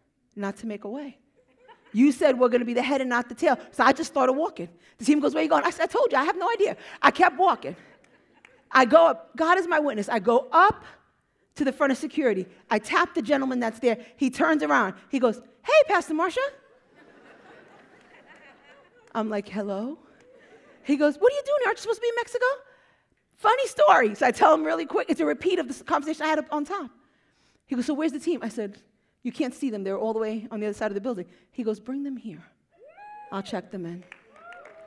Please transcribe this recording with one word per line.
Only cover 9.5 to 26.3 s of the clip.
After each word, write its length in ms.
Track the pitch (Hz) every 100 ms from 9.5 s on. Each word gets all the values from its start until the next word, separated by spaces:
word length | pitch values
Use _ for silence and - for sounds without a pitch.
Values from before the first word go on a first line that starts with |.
| 370
is 80 | 339
my 140 | 311
witness. 280 | 294 214 196
I 100 | 233
go 300 | 185 240 -
up 320 | 320 403 - - - _ _ _ _ _
to 100 | -
the 80 | 269
front 180 | 262 285
of 80 | 262
security. 480 | 311 - 262 190 180 - -
I 80 | 214
tap 360 | - 302 339
the 80 | 330
gentleman 360 | 220 277 269 254
that's 220 | 226 226
there. 240 | 247 226 - -
He 140 | 262
turns 320 | 262 320 311
around. 320 | 302 269 190 - -
He 100 | 269
goes, 220 | 233 214 - _
"Hey, 200 | - 605 -
Pastor 260 | 359 -
Marsha." 320 | 311 359 508 571 - _ _ _ _ - - - - - - - - _ _ _ - - 330 - - _ - _ _ _
I'm 160 | 233 214
like, 180 | 208 202
"Hello?" 500 | 208 202 196 247 330 _ _ _ - - - _ -
He 120 | - 285
goes, 220 | 294 -
"What 140 | 480
are 40 | 571
you 60 |
doing 140 | 554 587
here? 80 | 466
Aren't 100 | 453
you 40 |
supposed 160 | 427 453
to 40 |
be 60 | 480
in 60 | 466
Mexico?" 280 | 466 494 494 554 - _ _ _ _ _ _
Funny 320 | _ 415 508 508
story. 480 | - 605 - 220
So 120 | 202 -
I 40 |
tell 240 | - 320
him 80 | 311
really 220 | 311 330 320
quick. 220 | 427 349
It's 120 | 320
a 60 | 302
repeat 320 | 285 359 359
of 100 | 254
the 60 |
s-, 80 | -
conversation 440 | - 302 294 302
I 20 |
had 100 | 311